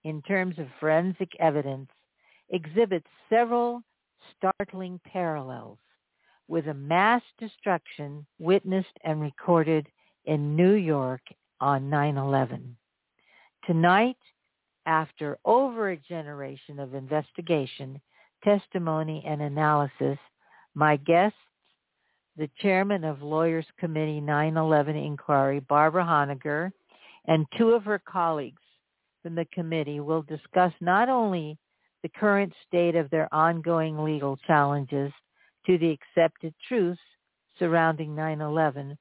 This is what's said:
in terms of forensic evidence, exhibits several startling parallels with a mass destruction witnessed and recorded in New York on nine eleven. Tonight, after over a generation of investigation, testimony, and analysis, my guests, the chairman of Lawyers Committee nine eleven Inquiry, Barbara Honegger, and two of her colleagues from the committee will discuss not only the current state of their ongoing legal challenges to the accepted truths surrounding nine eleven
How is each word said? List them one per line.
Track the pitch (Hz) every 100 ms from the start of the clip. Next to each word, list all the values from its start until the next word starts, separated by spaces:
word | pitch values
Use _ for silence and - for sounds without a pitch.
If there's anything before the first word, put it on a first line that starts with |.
in | 160 151
terms | 139 196 185 175
of | 135 -
forensic | 156 160 180 180 190 -
evidence, | 160 147 139 135 135 _ _ _ _ _ _
exhibits | 185 156 175 226 180 _ _ _
several | 220 233 240 240 240 _ _ _ _ _ _
startling | 190 - 202 185 185 180
parallels | - 190 170 151 131 123 110 107 _ _ _ _ _ _ _
with | 165 147
a |
mass | 139 139 170 208 240 _ _
destruction | 220 _ 208 185 - - 147 147 147 _
witnessed | 165 190 190 190 180 -
and | 160 156
recorded | 151 - - 170 156 160 147 _ _ _
in | - 151 147 151
New | 180
York | 208 170 147 127 131 - - _ _
on | 135 139 139
nine | 147 147 139
eleven. | 135 139 123 117 123 120 _ _ _ _ _ _ _ _ -
Tonight, | 165 170 190 240 254 _ _ _ _ _ _ 165
after | 160 156 - 147 143
over | - 240 269 233 202
a | 165
generation | _ 170 147 143 139 135 - 143
of | 135
investigation, | 135 131 151 - - 170 160 131 - 131 135 _ _ _ _
testimony, | 208 202 - 190 165 156 156 156 -
and | 147
analysis, | 147 143 151 151 143 - 139 139 _ _ _ _ _
my | 143 151 147
guests, | 143 170 208 - _ _ _ _ _ _ _ _ _ -
the | 151 -
chairman | 202 185 202 202
of | 160 139
Lawyers | 147 156 165 165 160 _
Committee | 165 156 156 151
nine | 147 147 156 160
eleven | 156 151 143 151
Inquiry, | 147 143 - 143 135 139
Barbara | 131 147 156 170
Honegger, | 170 151 143 135 151 147 180 - _ _ - - -
and | 160 151 -
two | 226
of | 233
her | 202 208
colleagues | - 185 170 156 123 139 _ _ _ _ _ _
from | 175
the | 170 165
committee | - 165 165 147 147
will | 147 160
discuss | 147 151 _ 185 180 -
not | 170 190 247
only | 254 220 180 151 151 _ _ _ _
the | 165
current | - 214 202 196 - _
state | 175 170
of | 165 143
their | 160 156
ongoing | 156 165 170 160 165 160 151
legal | 156 151 139 135 -
challenges | 151 143 143 135 143 139 - _ _ _ _ -
to | 175
the | 165
accepted | 151 - - 165 _ 165 - -
truths | 247 175 180 _ _ _ _ _ _
surrounding | 165 165 165 156 151
nine | 151 156 151
eleven | 151 160 156 135 139 143